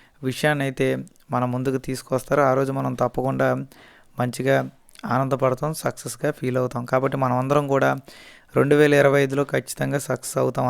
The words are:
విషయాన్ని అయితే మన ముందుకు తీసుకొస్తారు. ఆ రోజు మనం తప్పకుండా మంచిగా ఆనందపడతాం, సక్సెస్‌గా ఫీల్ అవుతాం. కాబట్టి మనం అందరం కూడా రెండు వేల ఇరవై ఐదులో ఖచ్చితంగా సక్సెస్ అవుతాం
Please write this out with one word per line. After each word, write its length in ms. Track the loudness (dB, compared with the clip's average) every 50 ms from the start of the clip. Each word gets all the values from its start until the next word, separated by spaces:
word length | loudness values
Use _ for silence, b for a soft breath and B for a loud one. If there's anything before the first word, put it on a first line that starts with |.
| b b b b -6 -6
విషయాన్ని 360 | -4 0 0 0 0 0 -2 -4
అయితే 200 | -2 0 0 0 0 -2 -4 -10 -16 _ _ _ -2
మన 100 | -2 0 0 -2
ముందుకు 260 | -2 -2 -2 -2 -2 -4 -6
తీసుకొస్తారు. 540 | -8 -8 -6 -4 -4 -4 -2 0 0 2 4 4
ఆ 20 | 4 2
రోజు 160 | 0 0 -2 -4
మనం 140 | -4 -4 -2 0 -2
తప్పకుండా 460 | -2 0 -2 -2 -2 0 0 0 0 0 -2 -4 -10 B B B B B B B B -6 -4
మంచిగా 360 | -4 -4 -4 -2 0 2 2 2 0 -2 -8 _ _ -20 -20 -12 -6 -2 0
ఆనందపడతాం, 580 | 0 0 0 0 0 2 0 0 0 -2 -6 -6 -4 -4
సక్సెస్‌గా 460 | -6 -6 -6 -10 -12 -10 -4 -4 -4 -4 -2
ఫీల్ 200 | -4 -2 0 0 -2
అవుతాం. 200 | -2 -2 -6 -4 0 0
కాబట్టి 240 | 0 0 0 0 0 0
మనం 120 | 0 0 0 0
అందరం 220 | 0 -2 -2 0 0 2
కూడా 160 | 2 2 2 0 0 B B B B B B B B B B 0
రెండు 180 | 0 4 4 6 6
వేల 140 | 6 6 6 6 6
ఇరవై 180 | 6 6 4 2
ఐదులో 180 | 2 0 -2 -2 0 -2
ఖచ్చితంగా 460 | -4 -4 -4 -6 -6 -4 -2 -2 -4 -2
సక్సెస్ 300 | -4 -6 -6 -6 -6 -2 0 0
అవుతాం 220 | 0 0 0 -2